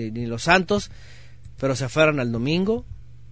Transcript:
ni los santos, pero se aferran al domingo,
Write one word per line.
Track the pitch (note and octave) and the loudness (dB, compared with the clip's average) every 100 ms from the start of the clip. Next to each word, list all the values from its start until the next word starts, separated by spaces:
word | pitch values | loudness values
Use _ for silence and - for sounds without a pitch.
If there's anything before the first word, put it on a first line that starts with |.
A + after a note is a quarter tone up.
| A2 | -4
ni | A2+ A#2 | -4 -4
los | A#2 | -2
santos, | E3 F#3 E3+ G3+ - - - - - - - - | 4 4 6 0 -2 -10 -16 -16 -16 -16 -16 -2
pero | C3+ B2+ | 0 0
se | B2+ | 0
aferran | D#3 D#3 D3 | 4 4 4
al | A#2+ | 0
domingo, | A2+ C3 E3+ F#3+ A#3 - - - - - | 0 2 2 2 0 -4 -12 -14 -16 -16